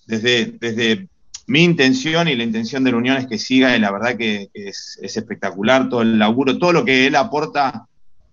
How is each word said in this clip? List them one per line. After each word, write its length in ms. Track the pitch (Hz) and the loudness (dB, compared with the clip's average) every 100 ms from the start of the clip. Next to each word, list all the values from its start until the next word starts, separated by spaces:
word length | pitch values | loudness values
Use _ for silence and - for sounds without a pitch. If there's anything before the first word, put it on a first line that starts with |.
| - | -8
desde, 400 | 113 120 120 113 117 | -2 0 0 0 -4
desde 480 | 117 110 117 107 95 _ - - - | -6 -2 0 -2 -6 _ -20 -14 -2
mi 160 | 139 | 2
intención 640 | 175 165 131 131 156 160 170 | 4 4 2 2 0 0 0
y 80 | 123 | 0
la 80 | |
intención 400 | 117 113 113 139 | -2 -4 -4 -2
de 80 | 131 | 0
la 60 | 117 | 0
Unión 180 | 127 135 | 0 -2
es 100 | 127 | -4
que 100 | 107 | -8
siga, 360 | - 131 131 117 | 0 2 4 2
y 20 | |
la 120 | 104 | 0
verdad 260 | 98 117 113 | 0 -4 -2
que, 320 | 113 104 98 | -4 -4 -8
que 140 | 107 101 | -14 -14
es, 320 | - - - | -14 -16 -14
es 140 | 98 113 | -10 -8
espectacular 720 | - 98 98 92 107 131 127 | -8 -8 -8 -2 2 2 2
todo 120 | 123 | 0
el 180 | 113 110 | 2 4
laburo, 380 | 107 120 131 120 | 2 2 0 2
todo 160 | 180 | 2
lo 100 | 170 117 | 2 2
que 220 | 131 135 | 2 4
él 80 | 139 | 2
aporta, 720 | 123 147 156 147 135 117 - _ - - _ | 0 -2 -2 -2 -2 -4 -14 _ -20 -20 _